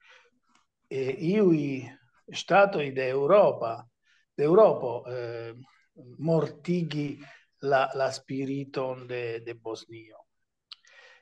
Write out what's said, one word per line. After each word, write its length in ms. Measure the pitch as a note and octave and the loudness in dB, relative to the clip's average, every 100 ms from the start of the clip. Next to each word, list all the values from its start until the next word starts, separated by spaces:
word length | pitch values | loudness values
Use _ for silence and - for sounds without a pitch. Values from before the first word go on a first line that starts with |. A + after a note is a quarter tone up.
| _ - _ _ _ _ _ _ _ | _ -20 _ _ _ _ _ _ _
eh, 220 | C3+ C3 | -6 -4
iuj 720 | C3+ E3 G#3+ F#3+ D#3+ C#3+ C3 B2 - _ _ - | -2 0 4 4 4 0 -6 -10 -18 _ _ -14
ŝtatoj 600 | - - F3+ G3 G3 C#3+ | -12 2 6 6 2 -4
de 160 | C3 C3 | -2 -2
Eŭropa, 640 | C3+ C#3+ G3+ E3 B2 A2+ A#2 - _ _ _ _ - | 0 4 6 6 2 -4 -6 -12 _ _ _ _ -2
de 60 | |
Eŭropo, 480 | D3 F#3 D#3+ - B2+ A#2 B2 | 4 6 6 4 -4 -6 -8
eh, 460 | B2+ A#2+ A#2 A2+ A#2 B2+ _ _ - B2+ B2 | -10 -8 -10 -12 -16 -20 _ _ -20 -20 -6
mortigi 1000 | D#3+ E3 C#3+ - - F3 D#3+ D3 D3 - - - _ _ | 0 0 0 -6 -4 -2 -2 -4 -6 -8 -18 -20 _ _
la, 240 | C#3 C3+ C3 | 0 2 2
la 180 | C3+ C3 | -2 -4
spiriton 960 | B2+ - C3+ C3+ C#3 C#3 C#3+ C3 B2+ B2 | -4 -10 -8 -6 -6 -8 -6 -6 -8 -10
de, 340 | B2 A#2+ A2+ | -8 -6 -8
de 140 | A#2 | -10
Bosnio. 720 | A#2 A2+ A2 - A2+ A2 - _ _ _ _ _ - _ - - _ | -12 -10 -12 -14 -20 -20 -20 _ _ _ _ _ -20 _ -20 -20 _